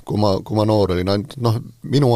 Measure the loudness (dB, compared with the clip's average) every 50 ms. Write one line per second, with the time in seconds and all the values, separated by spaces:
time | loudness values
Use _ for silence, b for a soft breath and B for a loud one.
0 | -8 -4 -2 0 2 2 0 0 -2 -4 -2 0 2 2 2 2 2 2 0 -2
1 | 0 0 -2 -2 -4 -6 -8 -4 -2 -2 -2 -2 -6 -12 -18 _ -8 -2 0 2
2 | 2 4 4